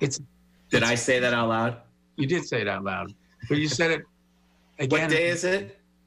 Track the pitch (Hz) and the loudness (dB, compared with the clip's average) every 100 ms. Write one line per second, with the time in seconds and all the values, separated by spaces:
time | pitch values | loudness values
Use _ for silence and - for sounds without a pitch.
0 | 139 - 143 _ _ _ _ 123 117 120 | -4 -4 -12 _ _ _ _ 0 2 0
1 | - 127 123 120 117 113 117 120 - _ | 2 2 2 2 2 2 0 -4 -12 _
2 | _ - 139 170 - 123 104 98 98 92 | _ -4 -2 -2 -2 -4 -2 -4 -4 -6
3 | 95 - _ _ 117 151 151 135 165 156 | -8 -12 _ _ -2 0 0 0 0 0
4 | - _ _ _ _ _ _ - 135 151 | -4 _ _ _ _ _ _ -6 0 0
5 | 160 160 170 170 185 196 202 - _ _ | 2 2 2 0 0 0 -2 -14 _ _